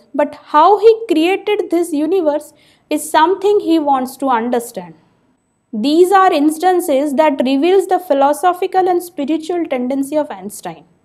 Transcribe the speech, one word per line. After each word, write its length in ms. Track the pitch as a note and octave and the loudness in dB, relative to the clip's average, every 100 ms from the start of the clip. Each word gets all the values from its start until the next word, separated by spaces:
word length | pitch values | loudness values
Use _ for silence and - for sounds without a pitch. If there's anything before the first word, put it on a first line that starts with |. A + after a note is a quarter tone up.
| _ C#4 | _ -4
but 160 | D4 - - | -4 -6 0
how 160 | D4+ E4+ G4+ | 4 4 6
he 80 | A4 A4 A4+ | 4 4 2
created 540 | D#4 E4+ G4 G4+ G#4 F4 | 0 0 0 -2 -4 -2
this 200 | E4 E4+ | -2 -2
universe 600 | D4 D#4 F#4+ D#4 D4 D4+ _ _ _ - | -4 -2 0 0 -2 -6 _ _ _ -6
is 220 | D4 - D#4+ | -6 -2 2
something 420 | E4 F#4+ G4+ G#4 | 2 2 0 0
he 180 | E4 E4 C#4+ | 2 0 0
wants 260 | C4+ B3+ - | -2 -4 -6
to 80 | C4+ A#3 | -2 -2
understand." 580 | A#3+ A#3+ A#3 G3+ F3 D#3+ _ _ _ _ _ _ _ A3 C4 | -2 -4 -6 -12 -16 -18 _ _ _ _ _ _ _ -4 0
These 260 | D#4+ F4+ F#4+ | 4 4 4
are 120 | F#4+ | 4
instances 800 | D#4+ D4+ D4+ F4+ F4+ F4 C4 D4+ C4+ | 2 0 0 0 0 0 0 0 2
that 200 | D#4 C#4+ C4 | 2 2 0
reveals 380 | C4+ E4+ G4 F#4 | 0 2 2 2
the 100 | F4+ | -2
philosophical 920 | - C#4 C4+ D4 F4+ F4+ F#4 F#4 F#4 | 0 0 0 2 -2 -2 -2 0 0
and 100 | F4+ F4 | 0 -4
spiritual 580 | - C#4 D#4 D#4 F4 E4 | -8 -4 -4 -4 -6 -4
tendency 420 | C4 B3 C4+ C4+ D4+ | -4 -4 -4 -4 -4
of 80 | C#4+ G3 | -4 -8
Einstein. 480 | G3 - F3+ D#3+ D#3 _ | -14 -14 -14 -14 _ _